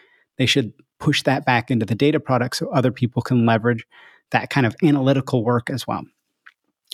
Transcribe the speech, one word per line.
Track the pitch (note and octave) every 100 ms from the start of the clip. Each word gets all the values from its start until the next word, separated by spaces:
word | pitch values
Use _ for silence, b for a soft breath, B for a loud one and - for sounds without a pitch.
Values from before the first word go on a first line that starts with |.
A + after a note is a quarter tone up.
| b b b -
They | C3
should | C#3+ G#2+ - _ -
push | - C#3+
that | - C3+ D3
back | A#2+ -
into | A#2+ G#2+
the | A2+
data | C#3+ D#3
product | - B2+ B2+ -
so | -
other | D#3+ B2+
people | A#2+ A#2 -
can | - B2 A#2
leverage | A2+ A#2 A#2 - b b b b
that | A#2+ B2+
kind | C#3+ A#2+
of | -
analytical | D#3+ C#3+ C3 C#3 C3 C3
work | A2 A#2+ -
as | C3+ -
well. | G#2 - _ _ _ _ _ _ _ _